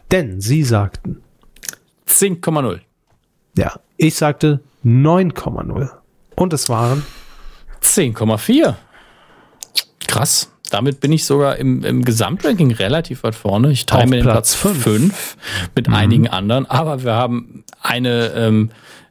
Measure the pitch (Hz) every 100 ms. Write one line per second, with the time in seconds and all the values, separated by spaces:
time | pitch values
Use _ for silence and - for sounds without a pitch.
0 | - 185 127 95 101 151 131 110 98 -
1 | 185 143 _ _ _ _ - - _ _
2 | - - 202 175 175 156 123 90 - _
3 | _ _ _ _ _ - 190 - _ -
4 | 160 - 151 147 151 143 - _ 120 123
5 | 151 180 180 - - - - 92 135 -
6 | _ _ _ - 185 151 - 113 120 139
7 | - - - - - - - - - -
8 | 135 107 110 107 - 269 262 98 - -
9 | - _ _ _ _ _ - - - _
10 | - - 131 - - _ - 101 131 135
11 | 139 156 - 139 139 - 131 127 - 127
12 | 120 113 95 180 302 202 139 113 98 156
13 | 160 - 113 110 104 101 135 131 - 113
14 | 123 127 120 113 - - 196 165 117 107
15 | 170 - - - - - - 143 120 107
16 | 107 120 117 92 101 127 - 131 160 135
17 | 123 113 123 120 120 - - - - 120
18 | 123 120 113 110 113 107 110 - - -
19 | _